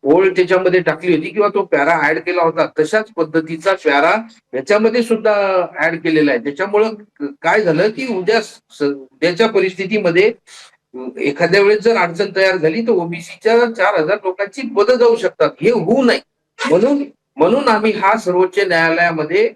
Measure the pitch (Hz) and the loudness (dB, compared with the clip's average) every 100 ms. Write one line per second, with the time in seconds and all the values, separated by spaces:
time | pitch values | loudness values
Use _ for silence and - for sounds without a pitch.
0 | 135 160 190 180 180 185 185 180 160 156 | 4 4 4 2 0 2 2 0 0 -4
1 | 180 160 160 214 208 202 190 151 139 165 | 0 -2 -2 -2 0 0 -2 0 2 2
2 | 147 160 170 180 165 160 147 - 156 214 | 0 -2 -2 0 0 0 -4 0 0 0
3 | 214 - 156 160 160 165 175 190 151 143 | -4 -6 -2 -2 -4 -4 -2 0 0 2
4 | 160 208 226 - _ 127 131 208 220 240 | 2 0 -4 -18 _ -10 0 2 2 0
5 | 226 220 214 208 196 190 170 - 160 165 | -2 0 0 2 2 0 -2 -2 -2 -2
6 | 165 156 151 123 120 143 190 208 220 214 | 0 2 2 0 -4 -6 -2 0 0 -2
7 | - _ 143 - 165 202 190 156 202 220 | -18 _ -12 -6 -2 0 2 2 0 -2
8 | 262 196 180 226 214 - _ - 143 139 | -6 -4 0 -2 -2 -16 _ -6 -4 -4
9 | 135 _ 165 175 226 208 190 185 185 214 | -12 _ -4 0 0 2 -2 -4 -4 -2
10 | 180 170 214 233 _ - - _ _ 127 | 0 2 2 0 _ -20 -20 _ _ -14
11 | 127 - 131 143 170 190 202 208 202 226 | -12 -6 -6 -2 0 2 4 2 2 0
12 | 175 165 202 180 190 185 160 165 233 196 | -2 -2 -4 0 0 2 0 -2 0 -2
13 | 170 170 - - 220 233 240 226 190 196 | -2 -10 -12 -6 0 2 2 0 0 0
14 | 156 208 190 185 202 - 247 226 208 247 | 0 -2 -4 -6 -8 -8 -8 -2 2 4
15 | 233 226 180 - 151 - 175 233 165 247 | 4 2 -2 0 -2 0 0 0 0 2
16 | 247 170 _ _ _ _ - 170 233 285 | 2 0 _ _ _ _ 0 2 2 0
17 | 285 _ _ - 160 247 277 214 220 202 | -4 _ _ -2 0 2 2 0 0 0
18 | 190 220 180 180 185 190 196 165 165 165 | 0 0 0 0 0 0 0 2 2 2
19 | 170 160 151 180 233 | 0 -2 -2 0 -2